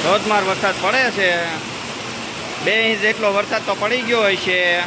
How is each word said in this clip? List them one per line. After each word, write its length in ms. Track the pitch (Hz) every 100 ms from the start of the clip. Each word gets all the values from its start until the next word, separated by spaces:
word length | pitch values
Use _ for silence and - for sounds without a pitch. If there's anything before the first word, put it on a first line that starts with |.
ધોધમાર 380 | 156 202 208 208
વરસાદ 320 | 190 190 202 190
પડે 300 | 185 254 247
છે. 460 | 202 185 170 170 156 - - - - - - - - - -
બે 260 | 175 220 226
ઇંચ 100 | 214
જેટલો 320 | 214 220 208
વરસાદ 340 | 196 202 214 -
તો 80 |
પડી 280 | 196 208 247
ગયો 180 | 226 233
હોય 160 | 202 185
છે. 460 | 190 180 175 175